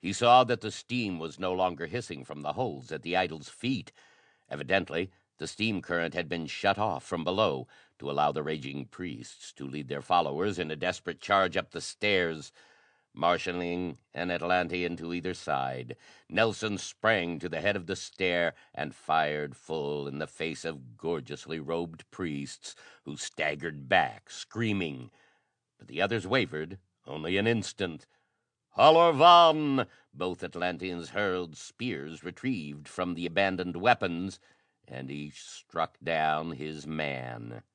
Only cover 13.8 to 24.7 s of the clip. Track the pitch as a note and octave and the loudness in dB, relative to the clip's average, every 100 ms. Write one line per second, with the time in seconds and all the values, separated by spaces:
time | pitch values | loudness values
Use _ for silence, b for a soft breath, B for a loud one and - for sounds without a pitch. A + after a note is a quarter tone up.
13.8 | F2+ - _ C2+ F2+ F2 E2+ F2+ F2 F2+ | -4 -8 _ -8 -4 -4 2 2 2 -2
14.8 | F2 E2+ E2+ F2 F2 F2 - C#2+ C2 B1+ | -4 -4 -6 -6 -4 -8 -2 -2 -2 -6
15.8 | B1 A#1+ B B B F2+ A2+ G2+ A2 G2 | -10 -14 B B B 2 2 2 -4 -4
16.8 | - - A2 A2 E2+ E2 F2 D#2+ F2 G2+ | -8 -2 2 2 2 -4 -4 -2 0 -2
17.8 | E2+ F#2+ - - F#2 F2 E2+ - b - | -4 -8 -8 -2 0 2 0 -2 b -8
18.8 | D2 C2+ - D#2+ D2+ D2+ D2 C2 - D#2+ | -8 -8 -2 2 2 0 -6 -8 -8 -4
19.8 | C#2+ D2 C#2+ C#2 D2+ - E2 D2+ E2 D#2 | -2 -4 -4 -6 -8 -6 -6 -4 -6 -8
20.8 | B1+ A1+ E2 E2 C2 C#2+ - D#2+ C#2+ E2 | -12 -10 -4 -4 -4 -12 -8 -8 -4 -2
21.8 | E2+ E2 - - F#2 C#2+ C#2+ - - - | -4 -8 -18 -8 -4 -4 -6 -10 -16 -18
22.8 | B B - D2 - - D2+ D2 E2 D2 | B B -12 -10 -10 -2 -2 -2 -6 -10
23.8 | C2+ F#2+ C#2+ A1 _ - - A2 A#2 | 4 4 4 -2 _ -16 -12 -4 -2